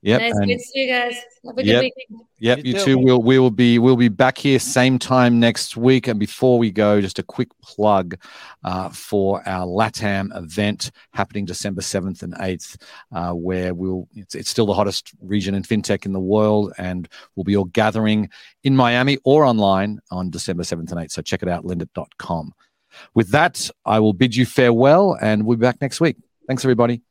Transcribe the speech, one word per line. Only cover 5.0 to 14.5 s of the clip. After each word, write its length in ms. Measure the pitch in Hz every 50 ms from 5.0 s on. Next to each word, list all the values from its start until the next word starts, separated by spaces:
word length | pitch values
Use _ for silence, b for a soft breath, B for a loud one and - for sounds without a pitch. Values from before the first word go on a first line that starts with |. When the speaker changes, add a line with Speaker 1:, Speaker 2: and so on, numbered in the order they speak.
| - - 131 127 123 123 120 117
Speaker 1:
next 360 | 117 117 107 - - - -
week. 320 | 117 117 127 131 131 117 123
And 120 | 113 104
before 400 | 104 98 - - - 131 123 120
we 100 | 117 110
go, 320 | 90 95 107 104 104 104
just 160 | 101 95 - -
a 60 | 90
quick 260 | _ - - 127 - _ _ _
plug, 520 | - - - 104 107 104 98 92 87 82 87 B B B B B B B B -
uh, 260 | - 92 92 92 90
for 520 | - - - - - 101 98 95 98 92 - -
our 160 | 95 92 92
latam 680 | 90 90 98 110 113 - - 110 104 101 98 98 101 110 -
event 540 | 87 80 80 101 104 104 104 - - - b b b b _
happening 320 | - 101 - - 104 98
December 360 | 87 92 - - 104 98 87
seventh 400 | 98 - - 98 90 95 90 -
and 140 | - 90 85 -
eighth, 380 | 95 95 92 87 - - - - B B B B B B
uh, 200 | - 87 85 87
where 420 | 87 87 82 90 92 92 90 90 90
we'll, 340 | 87 92 95 92 92 90 _ _
it's, 220 | 107 98 _ -
it's 160 | - - -